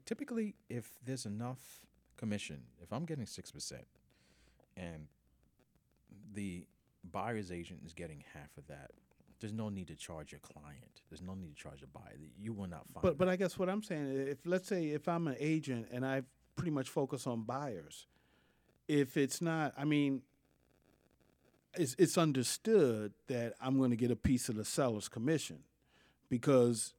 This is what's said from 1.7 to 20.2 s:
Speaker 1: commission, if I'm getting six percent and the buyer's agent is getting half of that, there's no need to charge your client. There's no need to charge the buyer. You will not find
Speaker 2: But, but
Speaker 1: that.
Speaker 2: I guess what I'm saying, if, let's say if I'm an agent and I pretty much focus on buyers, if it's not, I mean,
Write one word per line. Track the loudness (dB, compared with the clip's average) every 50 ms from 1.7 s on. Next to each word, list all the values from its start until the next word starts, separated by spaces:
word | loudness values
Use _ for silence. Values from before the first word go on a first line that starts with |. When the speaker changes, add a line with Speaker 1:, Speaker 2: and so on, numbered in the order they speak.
| -20 -20 -20 _ _ _ _ _ _
Speaker 1:
commission, | -8 -4 -4 -2 -4 -4 -8 -10 -12 -14 -18 _ -20
if | -12 -8
I'm | -6 -6 -6
getting | -6 -6 -6 -6
six | -8 -10 -14 -14 -14
percent | -12 -12 -12 -10 -12 -14 -16 _ _ _ _ _ _ _ _ _ _ _ _ _ _ _ _ _ -14
and | -12 -10 -10 -10 -12 -14 -18 _ _ _ _ _ _ _ _ _ _ _ _ _ _ _ _ _ _ _ _ -20 -20 -18 -12 -10
the | -8 -6 -6 -8 -10 -12 _ _ _ _ _ _ _ -18 -8
buyer's | -6 -4 -4 -4 -4 -4 -6 -6
agent | -8 -8 -8 -10 -14 -14 -16
is | -16 -12
getting | -12 -12 -12 -12 -14 -16 -16 -16
half | -16 -16 -16 -18
of | -20 -18
that, | -16 -18 -16 -16 -20 -20 _ _ _ _ _ _ _ -16 -12
there's | -10 -8 -6
no | -6 -6 -6
need | -6 -8 -8
to | -10 -12
charge | -14 -12 -12 -10 -12 -12 -12 -16
your | -20
client. | -20 -20 -20 -20 -18 -18 -20 -20 -20 -20 _ -20 _ -18
There's | -16 -12
no | -10 -10 -8
need | -10 -10 -12 -14
to | -14 -16
charge | -16 -16 -16
the | -18
buyer. | -18 -18 -18 -18 -16 -18 -18 -18 -18 -16
You | -12 -8 -8 -6
will | -4 -6
not | -6 -6 -10 -12 -12
find | -6 2
Speaker 2:
But, | 4 4 6
but | 6 4
Speaker 1:
that. | 4
Speaker 2:
I | 4
guess | 2 2 0 2
what | 0 0 0
I'm | 0 -2
saying, | -2 -4 -4 -2 -2 0 0 0 0
if, | -2 -2 -4 0
let's | 0 0 0 2
say | 0 0 0 2
if | 0 0 0 0
I'm | 0 0 2 2
an | 0 0 0
agent | 2 2 2 2 2 0 -2 -2 -4 -4
and | -4 -2 0
I | 0 0 -2 -2 -6 _ _ _ _ -8
pretty | -4 -2 0
much | 0 0 -2 0
focus | 0 0 0 0 -2 -4 -2
on | -2 -2 -2 -2
buyers, | -4 -4 -4 -4 -4 -6 -8 -10 -12 -16 -18 -20 _ _ _ _ _ _ _ _ _ _ _ _ _ _ _ _
if | 2 4 4 4 4 4
it's | 2 2 2 2 0
not, | 0 0 2 2 0 0 -2
I | 0 2
mean, | 4 4 4 4 4 2 0